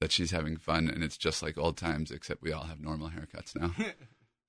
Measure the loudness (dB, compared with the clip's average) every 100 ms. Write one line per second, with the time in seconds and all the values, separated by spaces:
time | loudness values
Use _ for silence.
0 | 2 2 2 0 0 -2 2 4 4 2
1 | -2 0 0 2 -2 2 2 2 0 0
2 | 0 -4 -6 -4 -2 -2 -4 -8 -4 -4
3 | -4 -8 -10 -12 -8 -2 -2 0 -4 -6
4 | -18 _ _ _